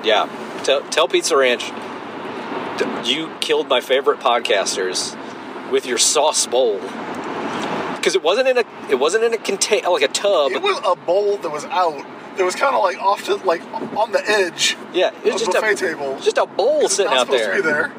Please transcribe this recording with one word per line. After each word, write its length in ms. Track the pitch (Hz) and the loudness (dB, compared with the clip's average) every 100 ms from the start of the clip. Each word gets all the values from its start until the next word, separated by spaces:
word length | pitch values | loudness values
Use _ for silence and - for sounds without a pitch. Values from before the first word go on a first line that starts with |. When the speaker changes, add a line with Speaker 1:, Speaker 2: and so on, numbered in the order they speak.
| 107 | 4
Speaker 1:
Yeah. 240 | 104 76 - - - | 2 2 -4 -10 -6
Tell, 180 | - 139 | 0 0
tell 240 | - - 165 | 0 0 2
Pizza 260 | 180 170 147 | 2 2 4
Ranch, 340 | 127 120 - - - - - - - - - - - - | 4 2 -4 -10 -10 -12 -12 -12 -10 -10 -8 -8 -8 -4
"D-, 340 | - - - | -4 -4 -2
you 160 | 143 160 - | -2 -2 -8
killed 260 | - 151 147 | 0 0 2
my 140 | 127 | 0
favorite 380 | - 131 139 131 | 2 2 2 2
podcasters 960 | 131 120 - 104 90 - 92 92 - - - - - - - | 2 2 2 0 2 -2 -2 -2 -6 -8 -12 -12 -12 -12 -2
with 160 | 131 131 | -2 -2
your 120 | 117 | 0
sauce 480 | - 156 151 139 - | 2 4 2 2 0
bowl." 320 | 120 127 101 - - - - - - - - - - - - | 2 2 0 -6 -10 -8 -8 -8 -8 -6 -6 -6 -6 -6 -2
'Cause 140 | - 185 | 0 2
it 80 | |
wasn't 240 | 156 208 262 | 2 4 4
in 100 | 247 | 2
a, 60 | - - - | 0 -6 -2
it 60 | 127 | 2
wasn't 260 | 147 214 233 | 2 2 2
in 80 | |
a 40 | 226 | 0
contain-, 460 | - 196 - 208 | -2 -2 2 2
like, 180 | 175 175 | 2 2
a 40 | 139 | 2
tub. 440 | - 202 185 139 | 2 2 4 2
Speaker 2:
It 80 | - | 2
was 180 | 403 370 196 | 0 0 0
a 100 | 175 | 0
bowl 420 | 156 185 208 202 | 2 2 2 0
that 120 | 170 | -4
was 160 | 147 127 | -6 -2
out. 360 | 175 175 147 - - - - | 0 0 0 -12 -14 -14 0
That 60 | |
was 100 | 180 175 | 0 2
kinda, 220 | 277 240 | 2 4
like, 200 | 190 185 | 2 2
off 220 | 190 202 - | 0 0 0
to, 100 | 196 | -2
like, 240 | 190 170 - - 120 143 | 0 0 -2 -8 -6 -2
on 160 | 165 | 0
the 100 | 190 202 | 0 2
edge 460 | 208 180 160 - - - | 2 2 0 -2 -2 -4
Speaker 1:
Yeah, 180 | 170 165 - | 0 0 2
it 80 | 196 | -2
was 80 | 233 | 0
Speaker 2:
of 60 | 196 | 0
Speaker 1:
just 40 | |
Speaker 2:
the 40 | 190 | 2
Speaker 1:
a, 20 | |
Speaker 2:
buffet 160 | 220 202 | 2 0
table. 420 | 185 147 139 135 | 0 -4 -6 0
Speaker 1:
just 180 | 415 277 | 0 2
a 80 | 185 | 0
bowl 360 | - 214 302 | 2 2 4
Speaker 2:
It's 140 | 208 - | 2 2
Speaker 1:
sitting 140 | 190 | 2
Speaker 2:
not 120 | 131 | 2
Speaker 1:
out 40 | 117 | 2
Speaker 2:
supposed 160 | 127 107 | 2 2
Speaker 1:
there. 100 | 95 | 0
Speaker 2:
to 60 | |
be 40 | - | 0
there. 240 | - - | 0 -2